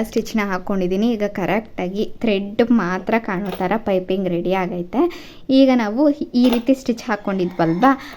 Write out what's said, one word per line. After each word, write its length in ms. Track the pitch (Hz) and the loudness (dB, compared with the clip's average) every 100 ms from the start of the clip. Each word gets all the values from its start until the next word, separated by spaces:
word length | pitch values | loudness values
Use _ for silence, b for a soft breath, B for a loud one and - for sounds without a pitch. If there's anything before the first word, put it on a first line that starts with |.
ಸ್ಟಿಚ್ನ 360 | 220 226 214 220 | 0 -2 -2 -2
ಹಾಕ್ಕೊಂಡಿದ್ದೀನಿ. 680 | 202 185 185 196 180 190 226 | -2 -2 -2 -2 0 0 0
ಈಗ 100 | 220 208 | 0 -2
ಕರೆಕ್ಟಾಗಿ 840 | 202 165 202 - - 180 196 214 - | -2 -2 -2 -4 -6 -4 -4 -4 -2
ಥ್ರೆಡ್ 520 | 226 196 202 208 233 | -2 0 0 0 2
ಮಾತ್ರ 420 | 233 175 185 - 220 | 2 0 -4 -2 -2
ಕಾಣೋ 320 | 220 185 202 | -2 -4 -4
ಥರ 220 | - 185 220 | -4 -2 -2
ಪೈಪಿಂಗ್ 500 | 214 190 185 190 185 | 0 0 0 -2 -2
ರೆಡಿ 260 | 170 180 | -2 0
ಆಗೈತೆ. 480 | 190 175 180 175 233 349 B B B B | -2 -2 -4 -4 0 0 B B B B
ಈಗ 200 | 262 269 254 | 6 6 4
ನಾವು 340 | 214 226 302 | 2 2 2
ಈ 400 | 285 - 247 247 | 2 0 2 4
ರೀತಿ 240 | 233 240 | 4 2
ಸ್ಟಿಚ್ 300 | 262 - 233 | 0 0 -4
ಹಾಕ್ಕೊಂಡಿದ್ವಲ್ವಾ, 880 | - 208 208 190 180 - 165 175 254 269 B | -2 -4 -2 -2 -2 0 0 4 4 2 B